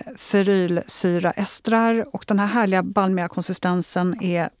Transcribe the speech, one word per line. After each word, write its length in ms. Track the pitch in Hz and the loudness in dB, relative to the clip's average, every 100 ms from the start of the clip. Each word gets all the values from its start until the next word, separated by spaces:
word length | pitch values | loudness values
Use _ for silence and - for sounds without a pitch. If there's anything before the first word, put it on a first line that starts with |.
| - - | -4 -12
ferylsyraestrar. 2000 | - 202 190 196 175 175 - - 180 175 175 - 196 - - 226 226 226 - - | -2 2 4 2 2 0 -4 -2 0 2 0 -2 -4 -6 0 2 2 0 -2 -6
Och 100 | - | -2
den 120 | 202 | 0
här 80 | 202 | 2
härliga 360 | 233 202 185 | 2 2 2
balmiga 440 | 180 202 190 185 175 | 0 0 2 0 -2
konsistensen 920 | - 175 185 180 180 170 180 180 - | -4 -6 -2 0 0 -2 -2 -2 -2
är 260 | 180 170 165 - | -2 -2 -2 -8